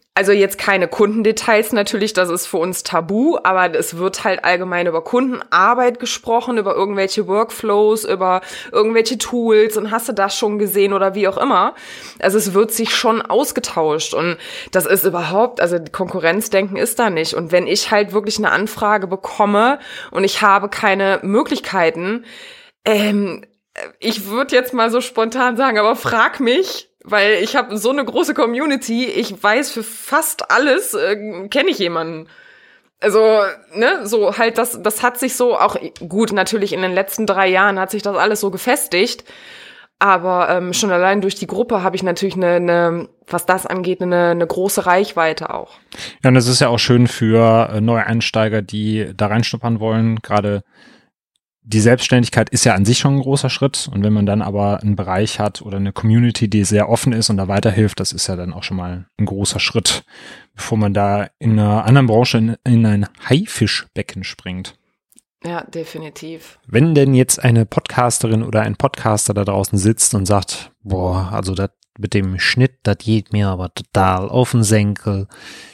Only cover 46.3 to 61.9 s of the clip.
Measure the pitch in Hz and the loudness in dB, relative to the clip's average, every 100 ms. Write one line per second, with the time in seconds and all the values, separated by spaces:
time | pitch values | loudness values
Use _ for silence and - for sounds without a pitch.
46.3 | 127 120 123 131 117 - 123 120 - 110 | 4 4 2 2 2 4 4 4 2 2
47.3 | 113 117 113 113 107 113 117 98 113 110 | 4 6 6 2 0 0 0 0 -2 -2
48.3 | 110 110 107 95 107 107 107 104 95 104 | 0 0 -2 -4 -4 -2 -2 -4 -4 0
49.3 | 110 - 113 120 113 110 110 113 110 - | 0 0 -4 -4 -2 0 0 0 -2 -2
50.3 | 104 101 101 - _ - _ _ _ _ | 0 0 -4 -6 _ -20 _ _ _ _
51.3 | _ _ _ 113 107 110 123 - 123 117 | _ _ _ -2 2 4 4 4 2 2
52.3 | - 110 120 123 95 101 123 139 139 131 | 0 0 2 2 4 4 2 2 0 0
53.3 | 139 131 - 139 - - 98 104 107 101 | 0 0 -2 -2 -2 -6 -2 2 2 2
54.3 | 104 101 101 101 101 104 98 95 92 107 | 0 0 0 0 0 0 -2 0 -2 -2
55.3 | - 104 - 104 98 98 - 110 113 120 | -2 -4 -4 -10 -6 -4 -2 2 4 4
56.3 | - 113 107 98 104 101 117 - 113 110 | 2 0 2 2 2 2 2 2 0 0
57.3 | 101 95 101 113 101 107 - 95 82 - | 0 0 0 2 2 2 0 -8 -6 -6
58.3 | 90 87 85 - 95 90 90 - - 101 | -6 -6 -8 -6 -6 -6 -8 -12 -4 -2
59.3 | 98 101 101 - 117 - - - - - | 0 -2 -2 -2 0 -2 -4 -6 -20 -20
60.3 | - _ - - 110 104 101 101 101 101 | -20 _ -16 -4 0 2 2 0 0 -4
61.3 | _ 113 107 104 107 110 | _ 0 2 4 2 6